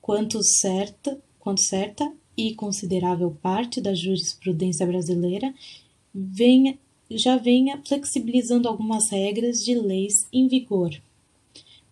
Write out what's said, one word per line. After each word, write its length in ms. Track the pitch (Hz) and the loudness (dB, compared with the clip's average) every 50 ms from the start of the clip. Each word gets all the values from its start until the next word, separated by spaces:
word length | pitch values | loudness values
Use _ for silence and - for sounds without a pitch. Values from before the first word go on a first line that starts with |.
Quanto 400 | - - 208 208 214 220 - 220 202 | -4 -2 -2 -2 0 -2 -2 -2 0
certa, 760 | - - - - 196 185 190 202 208 - _ _ 285 269 277 - _ _ _ | 2 2 2 2 0 0 -2 -2 -4 -8 _ _ -8 -8 -8 -12 _ _ _
quanto 200 | _ 208 196 190 - | _ -4 -2 0 0
certa 520 | - - 190 196 208 208 - 294 294 294 - _ _ _ | 0 0 -2 -4 -4 -4 -6 -6 -6 -6 -12 _ _ _
e 180 | - 226 220 220 | -4 -4 -4 -4
considerável 800 | - - 208 190 - - 180 185 185 175 180 180 170 180 175 156 - _ | -6 -8 -8 -8 -6 -6 -4 -2 0 0 0 0 0 0 -2 -4 -4 _
parte 380 | 185 185 208 247 240 - 254 | -2 -2 -2 -2 -4 -6 -6
da 140 | 190 202 196 | -4 -2 -2
jurisprudência 920 | 170 165 185 190 175 - - - _ - 190 180 160 185 185 175 - 185 | -2 -2 -2 -2 -2 -2 -6 -8 _ -4 -4 -2 0 0 -2 -2 -2 -2
brasileira 680 | 175 175 185 175 156 180 175 175 175 180 208 240 262 269 - - - - - _ _ _ _ _ _ _ | -2 0 -2 -2 -2 -2 0 0 -2 -2 -2 -4 -6 -8 -10 -20 -20 -20 -20 _ _ _ _ _ _ _
venha, 640 | 196 190 190 190 190 233 240 254 262 262 269 269 - _ _ _ _ _ _ | -10 -10 -8 -2 4 6 8 8 8 6 4 2 -4 _ _ _ _ _ _
já 260 | 220 220 - 247 254 | -6 0 2 2 2
venha 460 | 254 220 240 247 254 262 269 277 285 - | 2 4 4 4 4 4 2 0 -6 -4
flexibilizando 840 | - 277 285 277 - - 269 226 226 233 254 233 233 240 240 240 233 | -4 -4 -2 -2 -4 -4 -4 -4 2 0 0 2 2 2 2 2 0
algumas 420 | 220 196 220 220 220 220 - - | -2 -2 -2 -2 0 0 0 0
regras 540 | - 196 190 202 202 220 240 240 240 240 - | 0 0 0 0 -2 0 -2 -2 -2 -2 0
de 100 | 240 247 | 0 0
leis 540 | 240 214 202 190 190 196 202 202 - - - - | 0 0 0 0 0 -2 0 0 -2 -2 0 2
em 140 | 254 262 | 2 2
vigor, 480 | 262 254 262 254 - 208 190 180 170 147 - - _ _ _ _ _ _ _ _ _ _ - _ _ - - _ _ | 4 2 0 0 0 -2 0 0 -2 -4 -8 -16 _ _ _ _ _ _ _ _ _ _ -20 _ _ -20 -20 _ _